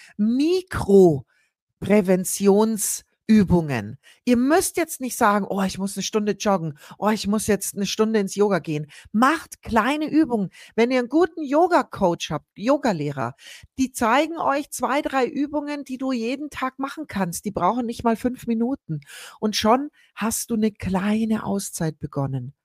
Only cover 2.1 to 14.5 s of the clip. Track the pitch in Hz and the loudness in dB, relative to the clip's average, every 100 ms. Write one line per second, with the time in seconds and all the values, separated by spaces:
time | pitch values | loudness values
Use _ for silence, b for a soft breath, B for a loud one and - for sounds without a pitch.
2.1 | 185 180 - 196 202 220 214 - - - | 2 0 0 4 4 2 0 -6 -8 -12
3.1 | _ - 220 170 175 156 120 104 120 b | _ 4 4 6 2 2 -4 -6 -12 b
4.1 | b - 240 262 339 359 - 330 - 254 | b 0 2 4 2 2 -2 -6 -6 -8
5.1 | - 220 208 196 196 190 185 196 202 - | 0 2 2 0 -2 -2 -4 -6 -6 -4
6.1 | 220 208 202 214 190 160 143 B B 202 | -2 -2 -2 0 0 -2 -10 B B -2
7.1 | 220 196 214 220 196 - 202 196 - 220 | 0 -2 -2 0 -2 -2 -6 -4 0 0
8.1 | 220 196 196 208 175 156 151 147 B B | 0 0 0 2 0 -2 -6 -6 B B
9.1 | 214 254 320 - - - 220 233 302 311 | 2 2 2 -6 -16 -2 0 2 0 0
10.1 | 302 302 226 185 B B - 240 254 240 | 2 2 0 -4 B B 0 2 2 2
11.1 | 311 349 330 277 294 349 330 - - 185 | 2 2 0 0 2 4 4 0 0 0
12.1 | 170 - 151 - - 220 285 277 170 143 | 0 -6 -8 -10 -4 0 0 0 -2 -4
13.1 | 143 120 B B B B - 254 - 220 | -4 -8 B B B B -4 -4 -2 2
14.1 | 262 311 330 269 | 2 0 -2 -2